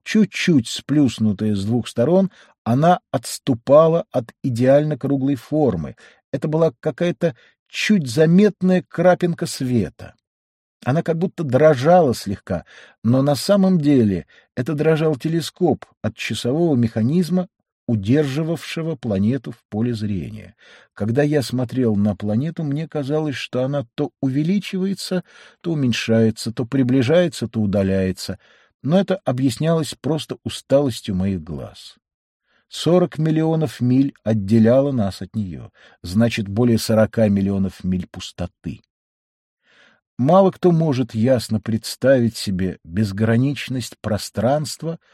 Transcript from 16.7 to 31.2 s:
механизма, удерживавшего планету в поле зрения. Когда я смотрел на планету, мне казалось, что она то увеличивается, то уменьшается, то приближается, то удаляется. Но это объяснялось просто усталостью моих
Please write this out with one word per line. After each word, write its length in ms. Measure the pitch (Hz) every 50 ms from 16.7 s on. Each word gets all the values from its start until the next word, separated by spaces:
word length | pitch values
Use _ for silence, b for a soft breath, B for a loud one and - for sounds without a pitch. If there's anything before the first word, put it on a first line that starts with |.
| 143
механизма, 720 | 120 117 113 - 113 107 123 156 185 180 151 180 185 175 - _ _ _ _ _ _ _
удерживавшего 1080 | - 117 104 95 101 127 156 151 135 131 151 165 160 170 156 - - - 170 156 165 160
планету 560 | - - 117 101 95 101 110 131 139 - -
в 120 | - _ _ -
поле 240 | - 104 117 123 120
зрения. 600 | 107 107 104 101 90 71 60 110 107 98 - _ b b b b b b b b
Когда 300 | - 104 104 117 139 151
я 180 | 147 151 147
смотрел 540 | 120 - 120 127 127 117 123 131 123 113 107
на 200 | 101 101 107 98
планету, 480 | - 107 104 104 117 143 165 165 - 160
мне 240 | 143 139 151 160
казалось, 480 | 147 - 151 139 127 151 156 156 151 131
что 280 | - - - - 127 127
она 220 | 135 143 143 123 - _
то 160 | - 147 - _ -
увеличивается, 1000 | - 135 127 143 156 165 196 202 - - - 185 185 196 196 - - - 185 180 - b b b b b b b
то 100 | b 170
уменьшается, 800 | 165 151 135 123 110 - - - 113 113 113 110 110 - - 120
то 140 | 113 - 123
приближается, 800 | 117 - 135 131 123 127 135 120 120 160 175 180 165 - - 117
то 140 | 104 - 113
удаляется. 800 | 107 101 95 101 98 95 95 98 95 95 92 - - - 92 b b b b b b b b b -
Но 160 | 131 170 196
это 160 | 196 - 190 - -
объяснялось 720 | - 127 127 135 135 117 - 151 160 165 165 151 - - -
просто 380 | - 131 160 147 - - 127 - -
усталостью 720 | 113 - - - - 135 143 147 135 120 - - - 95
моих 260 | 90